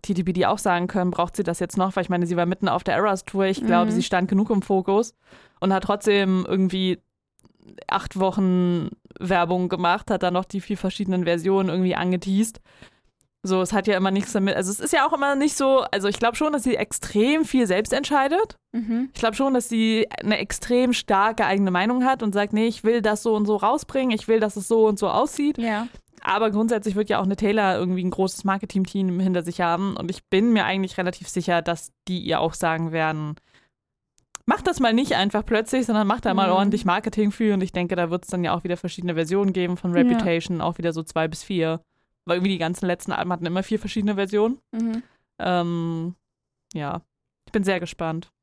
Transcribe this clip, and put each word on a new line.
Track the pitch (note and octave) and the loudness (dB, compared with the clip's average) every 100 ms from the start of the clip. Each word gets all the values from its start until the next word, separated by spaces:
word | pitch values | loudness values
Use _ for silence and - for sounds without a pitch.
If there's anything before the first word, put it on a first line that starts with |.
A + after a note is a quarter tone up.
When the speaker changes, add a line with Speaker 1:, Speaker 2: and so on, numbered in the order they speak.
Speaker 1:
T | - | -2
T | F#3 | -2
B | F3+ | 0
D | F3 F3+ | 2 2
auch | G3+ | 2
sagen | G3+ F3 F3+ | 0 0 0
können, | G#3 F3+ | 0 -2
braucht | E3+ E3+ - | 0 -4 -2
sie | |
das | F#3 E3+ | -4 -2
jetzt | F3+ - | -4 -2
noch? | F#3+ | -2
Weil | F#3+ | -2
ich | F3+ | -2
meine, | F3+ F3 | 0 0
sie | F3 | 0
war | F3 | 0
mitten | F#3 G3 | 0 0
auf | E3 | 0
der | - | 0
Eras | D3 G#3 F#3+ - | 0 0 -2 -4
Tour. | G3 | 0
Ich | F#3+ F#3+ | 0 0
glaube, | A3+ - A3 | 2 2 4
Speaker 2:
Mhm. | |
Speaker 1:
sie | G#3+ | 0
stand | - F#3 F#3 | 0 0 2
genug | G3 A3 | 0 2
im | G#3 | 0
Fokus | - G3 F#3+ G3 A#3 _ _ - - _ | 2 0 2 2 0 _ _ -20 -20 _
und | F3+ | 0
hat | F#3+ | 0
trotzdem | F#3 G3+ G#3+ G3+ G3 F#3 F#3 | 0 0 2 2 4 0 0
irgendwie | F#3+ F#3+ F#3+ F#3 F3+ _ _ _ _ _ _ - - - | 0 0 0 0 -2 _ _ _ _ _ _ -20 -16 -4
acht | F#3+ - F#3+ | -4 -4 -2
Wochen | F#3+ F#3 F#3+ F3+ F3+ F3 - - _ - | 0 2 2 2 2 0 -4 -10 _ -12
Werbung | F3+ F#3 E3+ F3+ F3+ | -2 0 2 0 -2
gemacht, | F3+ F3 F3+ - | 0 0 0 -2
hat | G3+ | -2
dann | F#3 | 0
noch | F3+ F#3+ | -2 -4
die | G3 | -8
vier | - G3+ | -6 -4
verschiedenen | F#3+ - F#3+ F#3 | -4 -4 -2 0
Versionen | F3 E3+ F3 G3 F#3+ | 0 0 2 2 2
irgendwie | E3+ F#3 - | 0 0 0
angeteased. | F3+ F3+ F#3+ F#3+ A3 - _ _ - _ _ _ _ _ | 0 -2 0 0 0 -4 _ _ -20 _ _ _ _ _
So, | F#3 F#3 | -2 0
es | F3+ | 2
hat | G#3+ F#3+ | 0 2
ja | F#3+ | 2
immer | F#3+ | 2
nichts | G3 G3+ | 0 -2
damit, | G#3+ G3 | 0 0
also | - F#3 | 0 -2
es | G3+ | -2
ist | D4 | 0
ja | D#4+ C#4 | 2 2
auch | |
immer | D4+ C#4 | 0 0
nicht | C#4 D4 - | 2 0 2
so, | C4+ C4+ - | 4 4 2
also | G#3 G3+ | -2 -2
ich | - | 0
glaub | A3+ A3+ | 0 0
schon, | D#4 | 0
dass | D4 | 0
sie | B3+ A#3 | -2 -2
extrem | - - - G#3 A#3 D#4 D#4 | -2 -6 -2 2 2 2 2
viel | C4 A3 | 2 2
selbst | F#3 A3 | 2 0
entscheidet. | C4 - C#4+ C#4 E4+ A4 - _ | -2 0 0 2 0 -2 -6 _
Speaker 2:
Mhm. | A3+ A3 A#3 C4 | -8 -4 -4 -4
Speaker 1:
Ich | - | -2
glaub | A3+ | -2
schon, | G#3+ C#4 | 0 2
dass | B3+ - | 2 0
sie | A3+ A3 A3 - - | 0 2 2 0 -4
eine | - G#3+ | -2 -2
extrem | - - - B3 B3 | -2 -8 0 2 2
starke | A#3+ - G3 G#3 A3+ G3+ | 0 0 2 2 2 0
eigene | G3 G3 | 2 2
Meinung | F3+ G3+ B3 | 2 0 2
hat | B3+ C4 | 2 0
und | A3 | 0
sagt, | G3 G#3 | 0 0
nee, | G#3+ A3+ | 2 0
ich | A3 | 0
will | G#3+ A#3 | 2 2
das | G#3+ G#3 | 2 0
so | A#3 | 0
und | G#3+ G#3 | 2 2
so | G#3 | 2
rausbringen, | G3+ D4 - C4+ B3+ | 2 0 -2 -2 0
ich | A3 - | -2 2
will, | A3+ | 2
dass | G#3+ G#3 | 2 -2
es | F#3+ | 0
so | A3+ A3 | 4 4
und | G#3 | 4
so | G3 | 0
aussieht. | - C#4+ - D4 D4 | 2 0 0 -2 0
Speaker 2:
Ja. | A3+ G#3+ A#3+ - _ - - | -2 -2 -6 -12 _ -8 -2
Speaker 1:
Aber | G3 A3 | 2 2
grundsätzlich | G3+ A3+ A3+ G#3 | 2 0 0 -2
wird | G3 G#3 | -2 0
ja | G#3 | 0
auch | |
eine | F#3+ G3 | 0 0
Taylor | G#3 G#3+ G3 F3+ | 0 2 2 0
irgendwie | F3+ F#3 | 0 0
ein | F3+ | -2
großes | F3 F#3+ - | 0 -2 -2
Marketing-Team | G3 G3 G#3 F#3+ F#3 G3 F#3+ F3+ | -2 -2 -2 -2 -2 0 0 0
hinter | F#3+ F3+ | 0 0
sich | E3 F3 | -2 -2
haben. | F3 E3+ G3 - | 0 0 -2 -4
Und | F3 | -6
ich | F#3 _ | -8 _
bin | F#3+ A#3 | 2 4
mir | A3 | 4
eigentlich | - F#3+ F#3 - | 2 0 -4 -2
relativ | F3+ F3+ - | -4 -6 -6
sicher, | - F3 F3 | -4 0 0
dass | E3 E3+ - _ - | 0 -4 -8 _ -8
die | F3+ | -6
ihr | - D#3+ | -2 0
auch | E3 | 0
sagen | - E3+ D#3+ E3 | -2 -2 0 -2
werden, | D#3+ D#3 D#3 D3+ D3+ _ _ _ _ _ _ _ _ _ - - | 0 -2 -2 -6 -10 _ _ _ _ _ _ _ _ _ -8 -2
„Macht | - - | 0 0
das | - | 2
mal | A#3+ | 2
nicht | A3+ C#4 - | 2 2 2
einfach | G3 G#3 | 2 0
plötzlich, | G#3+ A3 A3 C4 A#3+ | 0 0 0 -2 2
sondern | G#3+ G3+ | 2 2
macht | A#3 | 0
da | A3+ | 0
mal | F#3+ F#3+ | 2 4
Speaker 2:
Mhm. | |
Speaker 1:
ordentlich | F#3 G3+ G3+ | 4 4 2
Marketing | F#3 F3+ A3 G#3+ G#3 | 0 0 -2 0 0
für.“ | - A3 | 2 0
Und | G3 | 2
ich | F#3 | 0
denke, | F3+ F3 F3 | -2 -2 0
da | E3+ | 0
wird's | F3+ - | -2 -4
dann | F3+ | -4
ja | E3+ | -2
auch | E3+ | -2
wieder | F3 F3 | -2 -4
verschiedene | F3 - F3 | -6 -6 -4
Versionen | D#3+ D#3+ F#3+ G3 | -2 0 2 2
geben | F#3 F3+ F3+ | 0 -2 -2
von | F3+ | 0
Speaker 2:
Ja. | F3 | 2
Speaker 1:
Reputation, | B3 A#3 G#3 E3 - E3+ | 4 4 2 0 -2 -2
auch | D#3+ E3 | -2 -2
wieder | E3+ | -4
so | E3 | -4
zwei | D#3 E3 D#3+ | -4 -2 -2
bis | D#3+ | -4
vier. | - F#3 D#3+ E3 _ _ _ _ - | -6 -2 0 -2 _ _ _ _ -2
Weil | F3 | 0
irgendwie | F#3 | 2
die | F#3 | 0
ganzen | E3 F3+ F3+ | -2 -2 -2
letzten | F3 - | -2 -2
Alben | - F3+ | -4 -2
hatten | F3 E3+ | -2 -2
immer | F3+ | -2
vier | F#3+ A3 | -2 -4
verschiedene | G#3 A3+ G#3 | -2 -2 0
Versionen. | G3+ G3 G#3 A3 C4+ _ | 0 0 2 2 0 _
Speaker 2:
Mhm. | A3+ A3+ A3+ - _ _ _ | -4 -4 -4 -8 _ _ _
Speaker 1:
Ähm, | F3+ F3+ E3+ E3+ E3 E3 E3 F3+ _ _ _ _ _ | -2 0 0 -2 -2 -4 -6 -8 _ _ _ _ _
ja, | - C#3+ - _ _ _ _ - | -8 -6 -8 _ _ _ _ -6
ich | |
bin | A3 | -2
sehr | F#3+ F3+ | 0 0
gespannt. | E3+ - E3 D#3+ - _ | -2 -6 -6 -6 -10 _